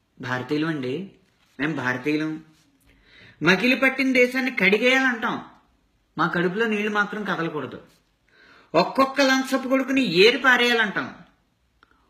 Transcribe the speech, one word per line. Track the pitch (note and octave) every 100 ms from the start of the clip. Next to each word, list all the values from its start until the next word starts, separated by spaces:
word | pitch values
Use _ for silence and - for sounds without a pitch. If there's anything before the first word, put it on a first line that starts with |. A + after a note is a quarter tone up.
| _ -
భారతీయులం | B2 B2+ B2 D3+ D#3+
అండి, | D3+ B2+ D3+ G3 _ _ _ _ -
మేం | D3 C#3
భారతీయులం. | B2+ B2+ C#3+ D3+ D#3 D#3 - _ _ _ _ _ _ - - -
మకిలి | D3+ F#3 B3 C4
పట్టిన | C4 C4 C4+
దేశాన్ని | B3+ B3 C4 B3+ B3+
కడిగేయాలంటాం. | F#3+ G#3+ B3+ C4 C4 A#3 A3+ C#3 - _ _ _ _ _ _ -
మా | E3+
కడుపులో | F3 F3+ G3 A#3
నీళ్లు | G#3 G#3
మాత్రం | G#3 G3+ G#3
కదలకూడదు. | G3 E3 E3 D3+ B2+ - - _ _ _ _ _ _ - - D#3+
ఒక్కొక్క | E3+ - C4+ C#4+
లంచపు | C4+ C4 C4 C4 B3+
కొడుకుని | C4 C4 C4+
ఏరి | A3+ E3 A3 B3+
పారేయాలంటాం. | C4+ B3 B3 A#3 G#3 E3 A#2+ - - _ _ _ _ _ _ _